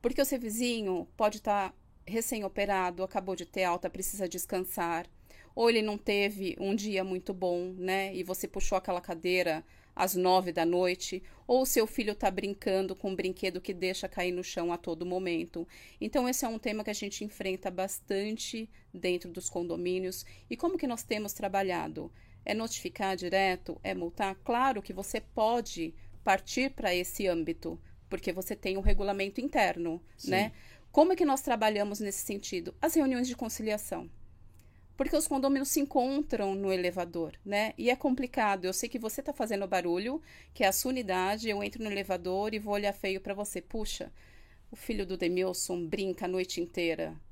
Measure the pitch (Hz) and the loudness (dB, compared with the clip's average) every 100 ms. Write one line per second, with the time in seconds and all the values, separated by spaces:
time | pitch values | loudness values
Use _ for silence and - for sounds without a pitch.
0 | 240 262 277 262 233 214 247 233 202 180 | 0 2 2 0 -2 -2 0 0 0 -2
1 | - - 214 214 - 202 190 - - - | -4 2 2 2 0 0 0 -8 -20 -20
2 | - 226 220 226 196 - 202 190 180 175 | -6 -4 -2 -4 -4 -2 0 2 0 -2
3 | 190 208 185 185 175 - 185 175 180 - | -4 -4 -4 -6 -6 0 0 0 -2 -6
4 | 190 202 180 175 - 190 185 - 170 170 | -6 -4 -4 -4 -4 -4 -4 -2 -2 -2
5 | 180 - - - - - 233 233 214 208 | -6 -18 -20 -20 -12 2 4 6 2 -2
6 | - 202 202 202 190 - 196 208 208 190 | 0 2 2 0 -6 -2 0 0 0 -2
7 | 190 185 - 185 185 175 185 185 185 190 | 0 -4 -4 -2 0 0 -2 -4 -2 0
8 | 190 185 180 185 - 196 - 190 196 180 | -2 -4 -6 -4 -6 0 2 2 0 -4
9 | - 170 175 180 175 160 - - - - | -4 -4 2 2 2 0 -6 -20 -16 0
10 | 185 185 180 185 185 170 165 180 180 180 | 0 4 6 6 4 2 4 4 2 0
11 | - 185 - - - 247 262 - 220 - | -4 -8 -10 -16 2 4 4 4 2 2
12 | 214 202 202 190 196 196 - 190 190 185 | -2 0 0 0 -4 -2 0 2 0 -2
13 | 202 185 185 180 190 180 - 180 185 185 | -4 -2 -2 0 -4 -4 -6 -2 -2 -2
14 | 190 - 180 180 180 - 170 175 170 165 | -6 -2 -2 -2 -4 -4 -2 -2 -4 -6
15 | 175 180 185 165 170 170 175 - - - | -2 -2 0 -2 -4 -8 -10 -14 -20 -8
16 | 214 294 247 254 240 226 226 214 214 208 | -2 0 2 0 -2 -4 -4 -4 -4 -4
17 | 202 - 208 - 196 185 190 180 190 - | -6 -6 -10 -6 -4 -2 -4 -4 -4 -6
18 | - 196 208 220 - 226 220 - - 185 | -4 -2 -2 -4 -6 -8 -10 -14 -18 -4
19 | 180 180 175 170 - 175 175 165 180 185 | 0 0 -2 -8 -6 -4 -4 -2 0 0
20 | 185 185 - - - 240 339 370 269 233 | -2 -6 -12 -18 -10 -2 0 0 -2 -2
21 | - 214 208 - 202 196 196 175 156 156 | -2 -2 -2 -4 0 0 2 0 -4 -8
22 | 165 - - - - 214 226 - 185 - | -12 -14 -20 -12 -4 -2 -2 -6 -8 -2
23 | 196 190 180 190 190 180 - - 190 185 | -2 -2 2 4 4 2 -4 -8 -6 -4
24 | 170 - 196 190 - 233 269 220 - 185 | -4 -2 -2 -2 0 2 4 2 -4 -8
25 | 196 214 - - 220 240 226 - 160 - | -4 -6 -4 2 2 2 -2 -6 -6 -6
26 | - - - 190 - - 269 - 202 180 | -16 -4 2 2 2 0 0 0 0 0
27 | 180 - 196 165 160 165 165 165 - - | 0 0 2 2 0 -4 -6 -10 -14 -20
28 | - 196 - 180 185 208 196 196 190 202 | -8 -4 -4 -4 -6 -4 -2 4 6 8
29 | 202 202 196 202 269 285 190 170 170 170 | 6 0 -2 -2 0 4 4 2 -2 -4
30 | - - - 190 214 - - - - - | -8 -12 0 2 2 -4 -20 -20 2 6
31 | 330 370 320 262 - 233 214 208 208 202 | 8 6 4 4 2 4 4 4 -2 -2
32 | 208 202 - 202 - 185 175 - 311 330 | -4 -4 -6 -6 -4 -6 -6 -2 2 4
33 | 269 247 254 240 226 - 214 208 - 170 | 4 2 0 -2 -6 -4 -2 -2 -4 -8
34 | 175 - - - - - - - - - | -8 -14 -18 -20 -20 -20 -20 -20 -20 -2
35 | 262 302 320 277 277 277 269 - 277 277 | 2 2 4 2 4 4 2 2 2 2
36 | 247 277 294 220 196 196 196 190 180 180 | 2 0 0 0 0 0 2 2 2 0
37 | 175 170 160 - 196 202 220 - 233 247 | -4 -2 -4 -6 -2 0 0 2 2 4
38 | 285 254 247 - 214 196 180 190 233 240 | 2 2 0 2 2 2 0 -2 -4 -4
39 | 220 247 277 285 226 202 190 185 175 175 | -6 -6 -6 -4 -2 -2 0 0 2 0
40 | 220 302 - - - - 196 190 254 262 | 0 -4 -8 -20 -20 2 4 4 0 -2
41 | 208 185 185 214 226 202 202 226 220 202 | 0 0 2 0 0 -2 -2 -4 -4 -2
42 | 196 180 180 185 214 214 208 208 202 196 | -2 -2 0 0 0 -2 0 2 2 0
43 | 196 190 196 196 202 - - 185 214 - | -2 -2 -4 -6 -4 -6 -6 -4 -4 -4
44 | - - - - - - - - - 220 | -8 -12 -20 -20 -20 -20 -20 -14 -6 -4
45 | 185 185 175 180 185 175 - 175 165 208 | -4 0 2 2 0 0 -4 -4 -2 -2
46 | 190 185 185 185 185 - 170 - 170 160 | -2 -2 -2 -2 -2 -4 -4 0 0 0
47 | 160 156 - | -4 -8 -16